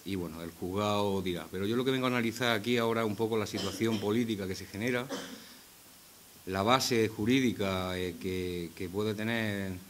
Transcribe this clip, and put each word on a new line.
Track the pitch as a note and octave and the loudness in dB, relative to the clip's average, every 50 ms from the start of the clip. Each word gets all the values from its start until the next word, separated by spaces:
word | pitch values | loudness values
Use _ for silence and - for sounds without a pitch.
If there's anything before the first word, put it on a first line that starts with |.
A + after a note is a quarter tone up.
| - | -4
y | F2+ G2 | -2 -2
bueno, | F#2 F2 E2 D#2 E2 | -2 -2 -4 -6 -8
el | E2+ E2+ | -8 -8
juzgado | E2+ - G2 F2+ F#2 G2+ G#2 G#2 G#2 G#2 G2+ G2+ G2 G2 | -8 -6 -6 -2 0 2 2 2 2 2 2 2 0 0
dirá. | F2+ F#2 F2 E2 D#2 E2 | 0 -2 -4 -4 -6 -6
Pero | F2+ F#2 G2 | -4 -4 -2
yo | G#2 A#2 | 0 0
lo | B2 B2 | 0 2
que | C3+ | 0
vengo | C3 C3 B2+ | 0 2 0
a | B2+ | 2
analizar | B2 A#2+ A#2 A#2 A2 - B2+ A#2+ | 2 2 0 0 -2 0 0 0
aquí | A#2 G#2 G#2 A#2 B2 A#2+ | 0 0 2 2 2 2
ahora | A#2 A#2 A2+ A2+ A2+ | 2 2 2 2 2
un | G#2+ G#2 | 0 2
poco | A2 A2+ A2 A2+ A2 | 0 0 2 2 0
la | G#2 | 0
situación | - - G2+ F#2+ G2 F#2 - A2+ A2+ A2 G2+ | -2 -2 -2 -2 -4 -2 0 0 0 0 0
política | G2 G#2 G#2+ A#2+ B2 A2+ A2 G2 G2 F#2 | 0 2 2 2 2 0 0 -2 -2 -4
que | F#2 | -4
se | - F#2+ | -6 -8
genera, | - - G2 A2 B2+ B2 B2 B2 C#3+ C4+ - - - - - - - - - - - - - - - - - - - - - - - - - - | -10 -6 -4 -2 0 0 -2 -2 -4 -8 -8 -8 -10 -14 -16 -16 -20 -20 -20 -20 -20 -20 -20 -20 -20 -20 -20 -20 -20 -20 -20 -20 -20 -20 -14 -8
la | F2+ F#2+ F#2+ G2 | -4 0 2 4
base | A2+ B2+ C3 B2 - C3 A2+ A2 | 6 4 4 4 4 4 4 4
jurídica, | G#2 A2 A2 G#2 A#2 B2+ C3+ C3 A#2 F#2 G#2 G2+ F#2+ F#2+ F#2 F#2 F#2 F2+ | 4 2 0 4 4 6 6 6 4 2 2 0 0 2 0 0 0 -2
eh, | F2+ F#2 F2+ E2+ - | -2 -2 -4 -4 -4
que, | - F#2+ F#2 F#2 F2+ F2+ F2+ F2 E2+ E2 E2+ | -4 -4 -2 -2 -2 -2 -4 -4 -6 -8 -8
que | - F#2+ F2 | -8 -8 -4
puede | F2+ G2+ G#2+ A2 G#2 | -2 -2 -2 -2 -2
tener | G#2 G#2+ A2+ A#2 A2+ A2 G#2+ G2+ G2+ G2 F#2+ F#2 F2+ F2+ | -2 -2 -2 0 0 0 -2 -2 -2 -4 -4 -6 -8 -10